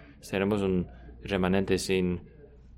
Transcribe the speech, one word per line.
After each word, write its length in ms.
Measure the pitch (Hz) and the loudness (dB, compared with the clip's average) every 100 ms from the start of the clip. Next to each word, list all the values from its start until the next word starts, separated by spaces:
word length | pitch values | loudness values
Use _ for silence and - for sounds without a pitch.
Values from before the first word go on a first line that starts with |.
| - - | -20 -20
seremos 400 | - 98 98 208 | -4 0 2 2
un 260 | 196 92 87 - - - | 2 0 -2 -8 -18 -14
remanente 580 | - 98 92 98 95 92 | -4 0 2 2 2 0
sin, 500 | - 92 90 87 - - - - - | 2 2 2 -2 -8 -20 -20 -20 -20